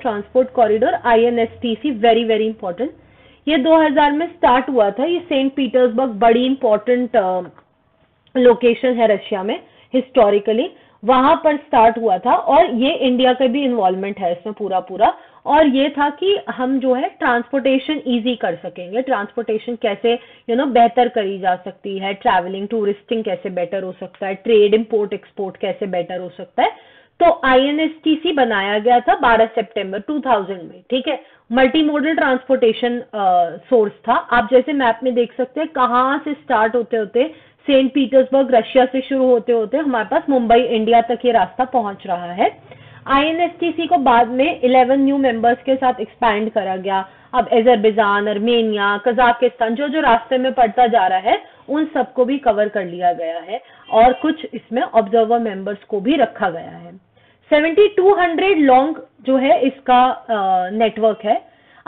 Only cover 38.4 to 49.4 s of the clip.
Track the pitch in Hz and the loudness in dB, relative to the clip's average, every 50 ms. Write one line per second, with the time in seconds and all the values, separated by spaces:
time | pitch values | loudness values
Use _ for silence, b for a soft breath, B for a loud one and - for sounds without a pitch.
38.4 | 277 233 247 226 220 - - 262 247 262 269 269 262 - 277 262 254 254 247 233 | 2 4 2 0 0 2 2 2 2 2 0 -4 -4 -2 -2 0 2 4 2 2
39.4 | - 247 240 233 214 196 254 294 320 285 247 220 208 185 262 320 - - 277 254 | 2 0 0 0 0 -2 -2 -2 -2 -2 -2 -2 -2 -2 -2 -4 0 0 0 0
40.4 | 233 220 233 240 254 - 233 220 220 214 233 233 226 240 247 226 - 247 226 220 | 2 4 4 4 4 2 -2 -2 0 2 2 2 2 2 -4 -2 0 0 2 2
41.4 | - - - - 254 254 - 240 208 202 196 - - 190 175 175 175 175 180 190 | 0 0 -2 -6 -6 -2 -2 -4 -4 -4 -8 -12 -8 -8 -6 -6 -6 -10 -4 -2
42.4 | 269 - - - B B B B B B B B B - 269 277 294 320 320 339 | -2 -2 -2 -6 B B B B B B B B B -2 0 0 0 0 -2 -2
43.4 | 349 339 349 - 339 339 320 330 339 - 359 320 254 254 240 233 233 226 254 254 | -2 -4 -4 -4 -6 -6 -4 -4 -2 0 0 2 2 4 4 4 2 2 0 -2
44.4 | 277 339 - - - 247 254 254 254 240 269 277 269 269 277 285 269 254 233 226 | -2 -2 -2 -2 0 2 4 4 4 4 2 2 2 0 0 0 0 -2 -2 0
45.4 | 220 233 247 247 - 269 262 262 269 254 247 254 320 - - - 240 226 208 208 | 0 0 0 0 0 -2 -2 0 0 -2 -2 -2 -6 -12 -8 -2 -2 0 0 0
46.4 | 220 214 214 220 190 190 190 190 185 196 196 190 190 B B B B B - 262 | -2 -2 -4 -4 -4 -4 -6 -6 -4 -4 -4 -4 -4 B B B B B -2 -2
47.4 | 208 - - 226 220 254 247 214 202 220 202 220 214 202 202 202 208 208 208 202 | 0 2 2 2 4 4 4 4 4 0 2 2 0 2 2 0 0 -2 -4 -2
48.4 | 208 240 240 233 226 220 208 208 202 202 208 202 - 247 226 247 247 240 233 - | 0 0 0 0 0 0 -2 -2 -2 -2 -2 -2 -2 -2 0 2 2 2 2 2